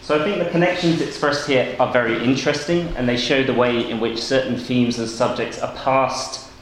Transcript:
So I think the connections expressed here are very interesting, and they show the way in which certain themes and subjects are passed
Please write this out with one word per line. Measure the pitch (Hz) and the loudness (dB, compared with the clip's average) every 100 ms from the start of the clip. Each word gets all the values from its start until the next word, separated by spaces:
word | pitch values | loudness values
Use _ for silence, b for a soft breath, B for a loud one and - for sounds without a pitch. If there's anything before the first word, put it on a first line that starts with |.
So | - 151 | 0 0
I | |
think | 202 190 | 2 -2
the | 170 | 0
connections | 170 180 - 170 165 | 2 2 2 0 0
expressed | - - 147 139 - | -2 -2 0 0 0
here | 131 120 - | 2 0 0
are | 123 | 2
very | 127 117 113 | 2 2 0
interesting, | 117 135 156 143 - 175 170 - | 2 2 0 -2 0 0 0 -2
and | 123 | 0
they | 123 | 0
show | - 139 | 2 2
the | 135 | 2
way | 117 123 120 113 | 4 4 2 -2
in | 113 | -2
which | 113 113 | -2 -4
certain | - 135 - 117 | 0 0 0 -4
themes | - 127 120 117 | -2 2 2 0
and | 113 | -4
subjects | - 120 - 113 - | 0 -2 0 -4 -4
are | 117 | -8
passed | - - 135 131 - - - - - | -4 0 2 2 -2 -8 -10 -14 -20